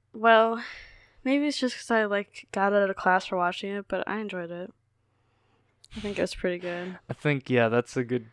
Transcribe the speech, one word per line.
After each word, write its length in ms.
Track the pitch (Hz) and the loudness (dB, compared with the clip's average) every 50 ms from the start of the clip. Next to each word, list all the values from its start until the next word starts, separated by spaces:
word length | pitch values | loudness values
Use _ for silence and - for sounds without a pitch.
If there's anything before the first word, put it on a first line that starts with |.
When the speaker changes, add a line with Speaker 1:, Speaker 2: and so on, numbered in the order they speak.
| _ _ - | _ _ -8
Speaker 1:
Well, 500 | 220 214 226 226 220 226 226 226 226 233 - - - - - - - - _ _ _ - | 0 4 6 6 6 6 4 0 -4 -8 -12 -14 -16 -18 -20 -20 -20 -20 _ _ _ 0
maybe 240 | 254 269 285 294 302 | 2 2 2 2 0
it's 120 | 277 - | -2 -2
just 160 | 262 247 - | -2 -4 -4
'cause 160 | - - - | -4 -4 0
I, 140 | 233 220 214 | 2 2 2
like, 420 | 208 202 202 202 _ - - - - - | 2 0 -2 -4 _ -12 -20 -16 -6 -2
got 180 | 196 196 202 202 | 0 2 4 4
out 160 | 202 202 190 | 4 2 2
of 60 | 190 | 0
class 300 | - - 190 180 185 185 | 0 2 4 4 4 2
for 100 | - 196 | 0 -2
watching 360 | 180 175 175 180 - - 196 | 0 0 0 -2 -4 -8 -8
it, 160 | 196 202 196 - | -8 -8 -8 -6
but 180 | - 185 - - | -6 -6 -4 -4
I 120 | 196 214 | -4 -6
enjoyed 320 | 220 208 196 180 170 170 | -6 -6 -8 -8 -8 -8
it. 200 | 175 175 180 196 - _ _ _ _ _ _ _ _ _ _ _ _ _ _ _ _ _ _ _ _ _ _ - - 226 | -10 -10 -12 -12 -14 _ _ _ _ _ _ _ _ _ _ _ _ _ _ _ _ _ _ _ _ _ _ -18 -14 -8
I 20 | |
think 180 | 208 208 202 190 | -8 -6 -2 -2
it 40 | |
was 140 | 175 190 - | -2 -4 -4
pretty 240 | - - 185 175 175 | -4 -4 -4 -4 -4
good. 380 | 180 175 175 175 180 185 185 - _ - | -6 -8 -8 -6 -8 -10 -12 -14 _ -12
Speaker 2:
I 40 | - | -10
think, 360 | - - 151 143 135 - - | -2 0 0 0 0 0 2
yeah, 180 | 127 120 117 113 | 4 4 4 4
that's 300 | 113 120 120 - - 135 | 4 2 0 0 -2 -4
a 60 | 123 | -2
good, 220 | 117 123 123 113 113 | 0 -2 -4 -4 -6